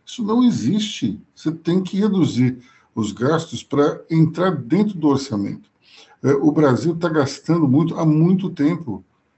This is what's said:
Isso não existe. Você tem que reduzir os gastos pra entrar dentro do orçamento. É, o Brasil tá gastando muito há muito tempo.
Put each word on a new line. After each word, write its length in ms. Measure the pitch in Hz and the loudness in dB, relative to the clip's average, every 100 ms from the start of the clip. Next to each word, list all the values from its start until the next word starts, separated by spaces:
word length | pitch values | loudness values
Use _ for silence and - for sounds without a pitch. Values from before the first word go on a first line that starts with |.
Isso 180 | - - | -16 -8
não 180 | 208 240 | -2 2
existe. 760 | 247 180 110 208 - - 107 - - | 2 2 0 -2 -4 -4 -6 -6 -14
Você 180 | _ 156 | _ -6
tem 300 | 160 - 185 | -4 -2 -2
que 160 | 185 190 | -2 -2
reduzir 600 | 214 190 135 110 127 123 - _ _ | 0 2 0 2 0 -2 -14 _ _
os 180 | 113 104 | -6 -6
gastos 500 | 98 127 156 - 120 | -2 0 -2 -4 -12
pra 400 | - 139 147 - - | -4 0 0 0 -2
entrar 400 | 160 160 165 190 | 2 2 2 -2
dentro 480 | 147 117 175 208 185 | -2 -2 0 0 0
do 100 | 151 | 0
orçamento. 640 | 135 - 104 101 - _ _ _ - - - | 0 -2 -4 -4 -8 _ _ _ -20 -20 -4
É, 100 | 127 | 0
o 160 | 139 151 | 2 2
Brasil 460 | 143 147 113 165 165 | 4 2 2 0 -2
tá 120 | 170 | -2
gastando 600 | 156 135 - - 165 143 | 0 -2 -4 -2 0 2
muito 260 | 135 165 | 2 0
há 100 | - | 0
muito 460 | 160 156 170 185 185 | 2 4 4 2 -2
tempo. 540 | 165 147 165 127 95 - _ _ | -2 -2 -2 -6 -12 -14 _ _